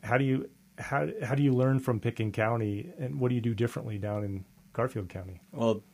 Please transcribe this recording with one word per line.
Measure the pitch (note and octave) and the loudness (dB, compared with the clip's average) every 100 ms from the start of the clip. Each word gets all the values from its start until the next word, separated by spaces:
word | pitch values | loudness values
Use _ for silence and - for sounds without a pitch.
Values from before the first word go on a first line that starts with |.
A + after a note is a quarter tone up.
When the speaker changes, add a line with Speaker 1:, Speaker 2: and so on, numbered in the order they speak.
Speaker 1:
how | G#2+ B2+ | 0 2
do | |
you, | C3+ C3 - - _ - | 4 0 -2 -12 _ -12
how, | - C#3+ D3+ A4 | -4 -2 -2 -4
how | B2 | -2
do | C#3 | 2
you | C#3+ | 4
learn | B2+ C3 C3 | 6 4 4
from | C3 A2 | 2 0
Pitkin | A#2 - A2 | 0 0 -2
County, | G2 A2 A#2 G#2+ G2+ E3+ - | 2 2 2 0 -2 -6 -8
and | C3 C#3+ | -6 0
what | B2 | 2
do | |
you | B2 | 2
do | A2+ | 0
differently | G#2+ A#2 - A#2 G#2 | 0 -2 -2 -8 -6
down | G#2 G#2 | -4 -2
in | G#2 G2 F#2+ - - | -4 -6 -10 -20 -10
Garfield | - A#2+ A2 F#2+ | -2 -2 -2 -8
County? | F#2+ F#2 F#2 - | -8 -12 -14 -12
Speaker 2:
Well, | - A2+ G#2+ - | 0 2 0 -4